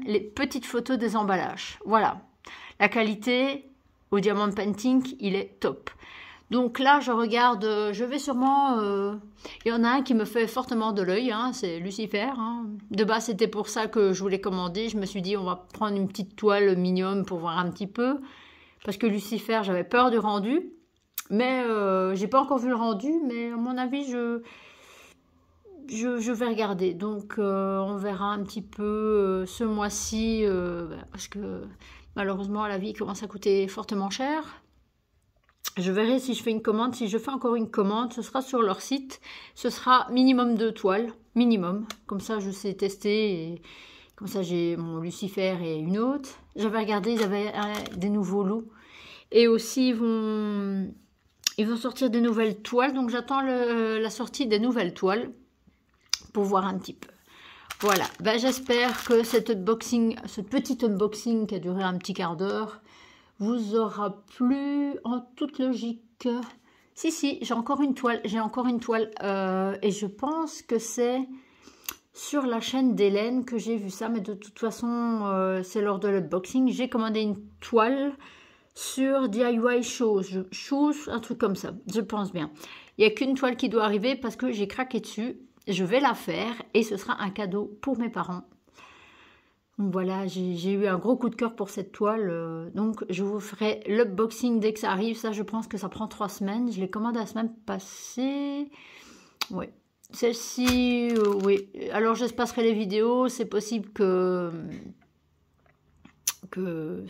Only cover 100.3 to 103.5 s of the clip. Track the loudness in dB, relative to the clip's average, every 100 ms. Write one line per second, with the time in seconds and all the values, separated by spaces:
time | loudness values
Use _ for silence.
100.3 | 0 -6 0 2 4 4 2 2 4 4
101.3 | 4 4 2 0 -10 -4 2 2 2 0
102.3 | 0 -2 2 2 4 2 2 4 4 2
103.3 | 0 -2